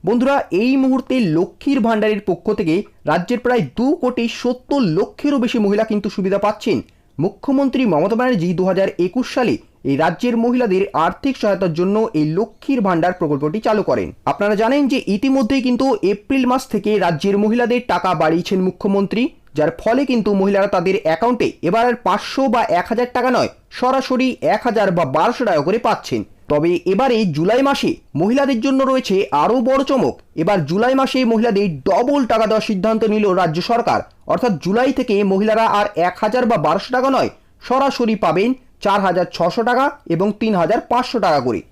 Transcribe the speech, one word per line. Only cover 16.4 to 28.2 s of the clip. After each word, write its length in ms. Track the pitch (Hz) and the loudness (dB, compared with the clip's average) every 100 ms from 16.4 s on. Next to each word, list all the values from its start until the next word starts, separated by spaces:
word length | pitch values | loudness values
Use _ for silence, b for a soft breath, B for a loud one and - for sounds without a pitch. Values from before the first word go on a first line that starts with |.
| 247 | 2
মাস 220 | 254 - | 0 -2
থেকে 320 | 220 208 208 | -4 0 0
রাজ্যের 380 | 180 156 202 202 | 0 0 0 0
মহিলাদের 440 | 214 240 240 247 240 | 0 0 0 -2 0
টাকা 260 | 175 185 | -2 0
বাড়িয়েছেন 460 | 165 160 165 180 190 | 0 2 0 -2 -2
মুখ্যমন্ত্রী, 680 | 185 - 202 196 196 196 277 - - | -2 -2 -2 0 0 -2 -4 -6 -10
যার 180 | - 151 - | -2 -2 0
ফলে 260 | 214 247 285 | -2 0 0
কিন্তু 280 | 240 208 | 0 0
মহিলারা 340 | 196 190 196 196 | 0 2 2 0
তাদের 280 | 196 175 190 | 0 0 0
অ্যাকাউন্টে 480 | 160 165 233 247 147 - | -2 0 0 0 -2 -2
এবার 240 | 160 220 247 | -2 2 0
আর 100 | 233 | 0
পাঁচশো 520 | 185 202 - - 269 | -2 -2 -2 -2 0
বা 140 | 233 | 2
এক 220 | 208 170 175 | 2 0 0
হাজার 160 | 220 247 | -2 -2
টাকা 180 | 254 247 | -2 0
নয়, 180 | 233 120 - _ | 0 0 -6 _
সরাসরি 680 | - 247 262 254 254 254 - | -4 0 0 0 0 0 0
এক 200 | 151 208 | -2 0
হাজার 280 | 247 220 196 | 0 0 0
বা 140 | 175 151 | 0 0
বারোশো 400 | 151 190 240 226 | 2 0 0 0
টাকা 160 | 160 | 0
করে 160 | 143 - | 0 0
পাচ্ছেন। 460 | 233 202 - 117 98 - - | 0 -2 -4 -6 -6 -14 -2
তবে 320 | 147 165 175 180 | 0 2 0 0
এবারে 400 | 196 269 226 208 | 0 2 2 0
জুলাই 360 | 143 175 240 | 0 2 2
মাসে 340 | 277 277 220 - - | 2 0 -2 -4 -6
মহিলাদের 460 | 139 | -2